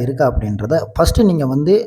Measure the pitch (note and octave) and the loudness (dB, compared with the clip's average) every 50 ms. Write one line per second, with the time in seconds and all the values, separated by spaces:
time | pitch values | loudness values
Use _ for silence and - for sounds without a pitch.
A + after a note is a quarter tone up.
0 | B2 B2 C3+ B2 D3 B2+ A#2+ - G#2+ G#2 G#2 G2+ G#2 A2+ D#3 E3 G#2 - - - | 0 -2 -2 0 0 0 0 -2 -2 -4 -4 -4 -2 -2 -2 -2 -2 -4 -2 0
1 | E3 - - - A3+ G3 E3+ D#3 C#3 B2+ C3 C#3 D3 F3 G3 G#3+ - | 0 2 2 4 2 2 2 0 -2 -2 -2 0 2 2 2 2 0